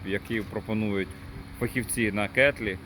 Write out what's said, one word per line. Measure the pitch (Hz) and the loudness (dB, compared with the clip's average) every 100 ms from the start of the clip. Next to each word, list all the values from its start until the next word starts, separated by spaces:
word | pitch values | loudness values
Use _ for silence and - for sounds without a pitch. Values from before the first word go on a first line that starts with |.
| 95 | -2
який | 98 - 113 | -2 0 -2
пропонують | 98 104 101 110 107 98 95 - - - - - | -2 -4 -2 0 2 2 0 -6 -12 -12 -12 -4
фахівці | 120 127 110 120 107 | -2 0 -2 2 2
на | 104 101 | 2 2
кетлі | 127 139 - 107 92 | 4 4 4 -2 -4